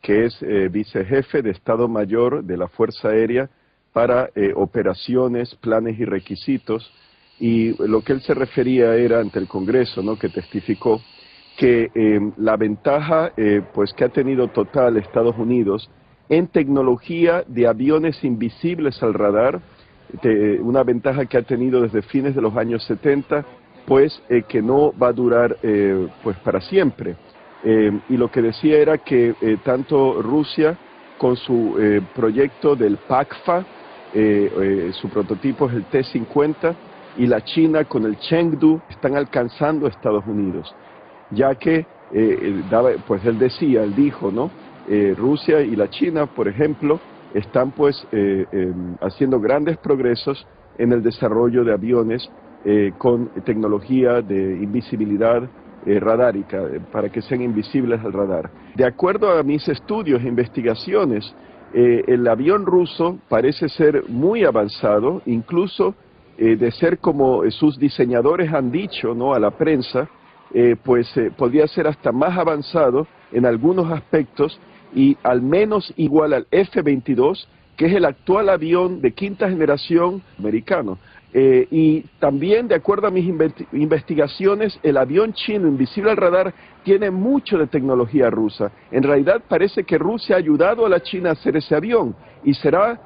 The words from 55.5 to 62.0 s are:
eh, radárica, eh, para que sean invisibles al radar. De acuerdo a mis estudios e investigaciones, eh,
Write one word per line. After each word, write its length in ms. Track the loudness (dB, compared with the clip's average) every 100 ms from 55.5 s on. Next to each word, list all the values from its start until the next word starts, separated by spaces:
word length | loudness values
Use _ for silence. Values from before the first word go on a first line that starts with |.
| -16 -20 -12 -2
eh, 140 | 0
radárica, 600 | 2 2 2 0 -6 -8
eh, 200 | -6 -8 -8
para 180 | -6 -6
que 140 | -6
sean 180 | -6 -4
invisibles 640 | -4 -4 -2 -2 -2 -2
al 80 | -4
radar. 380 | -4 -2 -4 -6 -16 -16
De 100 | 0
acuerdo 460 | 0 2 -2 0 2
a 140 | 2
mis 240 | 2 -2 -4
estudios 560 | -8 -6 -6 0 0
e 20 | 0
investigaciones, 1040 | -2 -2 -2 -2 -4 -2 0 0 -2 -6 -20 -20 -20 -6
eh, 300 | 2 4 4